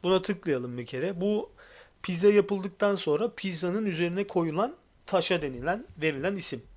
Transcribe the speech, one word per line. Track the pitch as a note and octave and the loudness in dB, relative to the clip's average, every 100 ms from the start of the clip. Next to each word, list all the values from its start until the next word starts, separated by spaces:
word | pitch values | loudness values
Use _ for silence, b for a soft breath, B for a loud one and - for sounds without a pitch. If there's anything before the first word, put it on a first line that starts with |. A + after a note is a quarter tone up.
Buna | F3 F#3 | 4 2
tıklayalım | F#3 F#3+ - C3+ A#2+ B2 | 2 -4 -2 -2 -2 -8
bir | A#2+ | -8
kere. | B2+ D#3+ F#3 | -4 -4 -2
Bu | G3 G#3 G4+ - B B B _ | 0 0 -2 -14 B B B _
pizza | - F3 G3+ | -6 4 6
yapıldıktan | G#3 G3+ G3+ F#3+ - G#3 | 6 4 0 -4 0 0
sonra | G3 - D3+ A#3 | 2 2 0 0
pizzanın | A#3+ G3 E3+ F3 F#3+ A3 | -2 -4 -2 -2 0 -2
üzerine | E3 F3 F3 G3+ | 0 -2 -2 -2
koyulan | F#3 E3+ D3+ A#3 E4 _ _ - | 0 0 0 -2 -4 _ _ -2
taşa | F#3+ E3+ F3+ | 0 2 0
denilen, | D3+ B2+ C3+ G3 C4+ - | 0 -4 -2 -4 -4 -2
verilen | D#3 C#3 D#3+ G3+ | -2 0 -2 -4
isim. | - B2+ - | -6 -10 -12